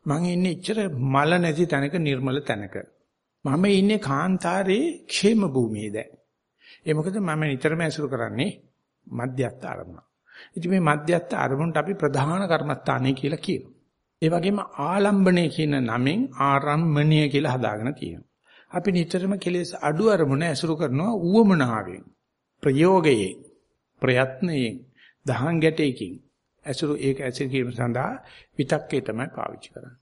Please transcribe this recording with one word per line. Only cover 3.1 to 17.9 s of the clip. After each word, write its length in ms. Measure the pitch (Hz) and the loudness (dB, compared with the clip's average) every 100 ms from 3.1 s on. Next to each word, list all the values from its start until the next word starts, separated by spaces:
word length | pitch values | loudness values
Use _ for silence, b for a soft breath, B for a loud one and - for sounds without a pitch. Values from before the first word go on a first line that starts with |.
| _ _ _ | _ _ _
මම 200 | 139 143 196 | -4 0 2
ඉන්නේ 320 | 196 196 214 | 4 4 2
කාන්තාරේ 880 | - 139 175 185 175 185 190 196 330 - | 0 -2 0 -2 0 -2 0 0 -2 -6
ක්ෂේම 360 | - - 196 226 190 | -8 0 2 4 2
භූමියේ 460 | 131 113 107 107 | 0 0 -2 -6
දැන්. 200 | 104 - - _ _ _ _ B B | -8 -10 -16 _ _ _ _ B B
ඒ 140 | - | -4
මොකද 220 | 156 156 196 | -2 -2 -2
මම 260 | 185 156 | -2 0
නිතරම 380 | 156 135 156 165 | 0 0 0 0
ඇසුරු 280 | 160 156 143 | -2 -2 -4
කරන්නේ 440 | 123 113 104 170 - _ _ _ _ - | -4 -4 -2 -4 -4 _ _ _ _ -12
මධ්‍යස්ථ 580 | 120 123 131 123 - | -8 -6 -2 -4 -4
අරමුණ. 400 | - - 87 85 _ _ _ B B | -12 -12 -12 -18 _ _ _ B B
ඉතින් 200 | - 165 | -8 0
මේ 100 | 190 | 2
මධ්‍යස්ථ 540 | 160 147 151 170 165 | 4 2 2 -2 0
අරමුණට 420 | 208 127 135 165 156 | -2 -2 0 -2 -2
අපි 160 | 151 | -2
ප්‍රධාන 480 | 196 151 135 139 175 | -2 0 0 0 0
කර්මස්ථානය 680 | 196 160 147 135 - 127 131 | 0 0 0 -4 -2 0 0
කියලා 240 | 135 143 160 | 0 -2 -4
කියනවා. 340 | - 180 - _ _ _ _ _ | -4 -6 -6 _ _ _ _ _
ඒ 80 | 160 | 0
වගේම 280 | 170 175 202 - - | 2 0 -2 -4 -6
ආලම්බණය 680 | 147 185 202 202 185 180 165 | -2 2 4 4 6 4 2
කියන 260 | 139 156 143 | 0 0 0
නමෙන් 420 | 123 117 131 185 269 - | 0 0 0 0 -2 0
ආරම්මණය 800 | 139 139 147 147 165 147 151 156 151 | 2 2 2 2 2 4 6 6 4
කියලා 260 | 143 151 | 2 0
හදාගෙන 400 | 127 113 107 113 | 0 -2 -2 -6